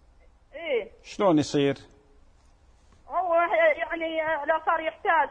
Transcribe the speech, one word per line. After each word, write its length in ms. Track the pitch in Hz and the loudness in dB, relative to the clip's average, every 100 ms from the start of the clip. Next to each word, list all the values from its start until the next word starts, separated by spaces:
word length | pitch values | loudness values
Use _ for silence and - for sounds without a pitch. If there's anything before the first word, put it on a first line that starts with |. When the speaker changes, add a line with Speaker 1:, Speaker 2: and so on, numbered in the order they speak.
| _ _ _ _ _ | _ _ _ _ _
Speaker 1:
إيه. 360 | 285 330 240 - - | -12 -4 -4 -4 -14
Speaker 2:
شلون 360 | - - 202 151 | -12 0 2 4
يصير؟ 380 | 135 151 139 135 - _ _ _ _ _ _ _ _ _ _ - - | 2 0 0 -2 -10 _ _ _ _ _ _ _ _ _ _ -20 -6
Speaker 1:
هو 260 | 320 359 339 349 339 330 302 | -4 0 2 2 4 2 2
يعني 440 | 330 330 330 320 311 302 285 | -4 -6 -4 -4 -2 -2 -2
لو 140 | 320 349 | -2 0
صار 140 | 320 | -2
يحتاج، 480 | 320 - 403 320 277 | -2 -4 0 2 2